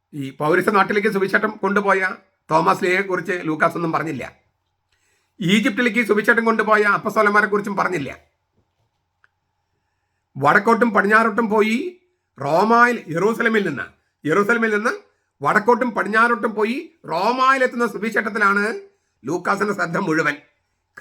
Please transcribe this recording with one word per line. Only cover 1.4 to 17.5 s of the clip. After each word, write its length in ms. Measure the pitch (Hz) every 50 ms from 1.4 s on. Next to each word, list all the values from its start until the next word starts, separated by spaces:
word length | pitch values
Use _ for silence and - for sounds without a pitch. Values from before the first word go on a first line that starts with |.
| 220 214
കൊണ്ടുപോയ 600 | 220 - 190 196 196 208 196 196 190 190 190 185 - - _ _ _ _ _ -
തോമസ് 320 | 156 165 170 190 185 - 196
ലീയെ 180 | 180 180 190
കുറിച്ച് 300 | 196 196 180 175 170 190 180 175 170
ലൂക്കാസ് 320 | 156 160 151 170 165 165
ഒന്നും 160 | 175 170 165
പറഞ്ഞില്ല, 440 | 156 143 151 160 143 120 - - - _ _ _ _ _ _ _ _ _ _ _ _ _ _ _ _ _ _ _ _ -
ഈജിപ്തിലേക്ക് 680 | 180 170 202 226 233 262 196 247 247 240 202 240 220
സുവിശേഷം 380 | - 208 214 220 247 226 226 226
കൊണ്ടുപോയ 380 | 226 220 226 214 214 214 208 208
അപ്പസ്തോലന്മാരെ 640 | 202 196 160 190 208 208 220 214 202 208 208 214
കുറിച്ചും 300 | 202 208 208 202 202 196
പറഞ്ഞില്ല. 540 | 185 175 180 180 151 131 - - - _ _ _ _ _ _ _ _ _ _ _ _ _ _ _ _ _ _ _ _ _ _ _ _ _ _ _ _ _ _ _ _ _ _ _ _ _ _ _ _ _ _ _
വടക്കോട്ടും 520 | 139 139 147 180 202 202 226 220 - 240 233
പടിഞ്ഞാറോട്ടും 580 | 202 202 190 202 220 226 226 226 202 240 233 202
പോയി 480 | 220 220 220 220 226 262 370 359 - _ _ _ _ _ _ _ _ 131
റോമായിൽ, 640 | 139 139 156 180 214 226 233 233 240 240 233 - -
യെറൂസലമിൽ 600 | 175 151 170 190 220 220 - 233 226 226 214 196
നിന്ന്, 160 | 165 139 107 85 - - _ _ _ _ _ -
യെറൂസലമിൽ 480 | 143 165 202 202 220 240 226 226 220 208
നിന്ന് 140 | 208 220 262 415 - - _ _ _ _ _ _ _
വടക്കോട്ടും 500 | 139 151 185 208 202 233 240 220 254 240
പടിഞ്ഞാറോട്ടും 640 | 202 - - 202 220 220 233 233 240 214 226 226 202
പോയി 400 | 214 208 220 254 339 339 - _ _ - 151
റോമായിലെത്തുന്ന 800 | 160 175 196 233 247 262 254 262